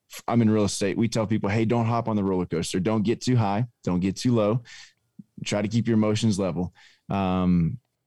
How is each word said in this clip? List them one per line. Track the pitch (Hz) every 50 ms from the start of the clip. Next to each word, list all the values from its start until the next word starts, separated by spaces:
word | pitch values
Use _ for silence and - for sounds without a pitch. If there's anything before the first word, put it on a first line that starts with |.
| _ _ -
f-, | - - -
I'm | 117 117 117
in | 107
real | 107 110 104
estate. | 98 - - 104 98 - -
We | 117 113
tell | - 117 110
people, | 95 110 104 95 98
"Hey, | 98 117 113
don't | 110 120 120 117 113
hop | 120 117 113 113
on | 110
the | 104 98
roller | 98 95 92 90
coaster. | - - 80 85 - - 92
Don't | 87 110 110 110
get | 101 101 117 -
too | - - 127 120
high. | 113 98 101 104 123 120 _ _ _
Don't | - 90 90
get | 87 95 92 -
too | - 127 123
low. | 113 104 101 110 131 - - - - - - _ _ _ _ _ - - _ _ - -
Try | - 104 104 104
to | 101
keep | 110 117 107 117
your | 117
emotions | 110 107 107 107 107 117 113 101 90
level." | 98 90 80 82 90 87 - _ - - _ _ _ -
Um, | - 98 98 92 92 92 92 90 90 87 82 80 117 - _ _ _ _ _